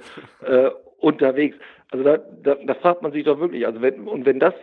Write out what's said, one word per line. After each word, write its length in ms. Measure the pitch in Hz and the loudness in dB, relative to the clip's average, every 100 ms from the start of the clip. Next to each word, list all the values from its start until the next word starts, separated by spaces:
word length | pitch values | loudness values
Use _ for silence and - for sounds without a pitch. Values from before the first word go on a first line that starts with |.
| - - | -20 -20
<laughs> 240 | - _ - | -20 _ 0
äh, 240 | 127 131 - - - | 2 2 0 -18 -2
unterwegs. 580 | 160 147 135 131 147 - - - _ | 0 2 0 2 -2 -4 -20 -20 _
Also 160 | 131 139 | -2 2
da, 120 | 156 | 2
da, 380 | - - 139 139 | -2 -6 -2 -2
da 180 | 127 127 | -2 -2
fragt 260 | 175 175 | 0 0
man 100 | 165 | -4
sich 140 | 147 143 | -4 -2
doch 140 | 139 | 0
wirklich, 280 | 175 170 113 | -2 -4 -6
also 140 | 113 | 0
wenn, 260 | 127 - 147 | -2 -2 -10
und 180 | 175 127 | -4 0
wenn 140 | 135 | 2
das 140 | 165 180 | 2 0